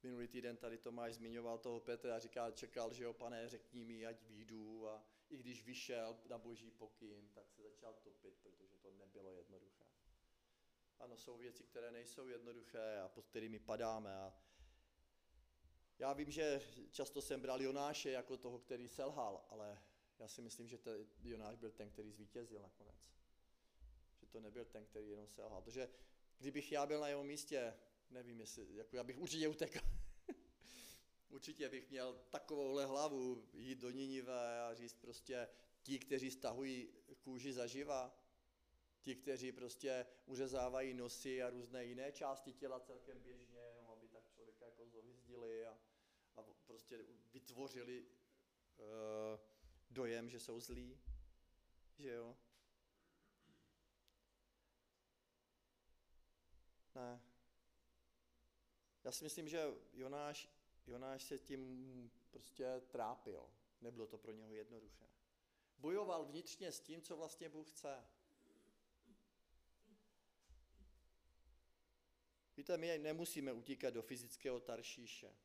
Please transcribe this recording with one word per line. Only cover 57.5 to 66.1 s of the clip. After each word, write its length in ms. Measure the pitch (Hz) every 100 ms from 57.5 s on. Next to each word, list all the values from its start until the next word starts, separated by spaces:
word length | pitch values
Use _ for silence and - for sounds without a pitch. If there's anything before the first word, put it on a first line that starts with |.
| - _ _ _ _ _ _ _ _ - _ _ _ _ _
Já 80 | 127
si 120 | 127
myslím, 240 | 156 151 156
že 260 | 160 151 - -
Jonáš, 560 | 127 131 143 147 147 - - - - -
Jonáš 380 | 123 131 135
se 140 | - 139
tím 720 | - 135 131 127 131 127 120 - -
prostě 500 | - - - 127 127 127
trápil. 600 | 120 110 127 - 87 60 - - _
Nebylo 260 | 117 117 110
to 120 | 110
pro 140 | 113
něho 220 | 110 110
jednoduché. 560 | 107 110 117 107 - 117 - _ _ _ _ _ _
Bojoval 460 | 143 190 202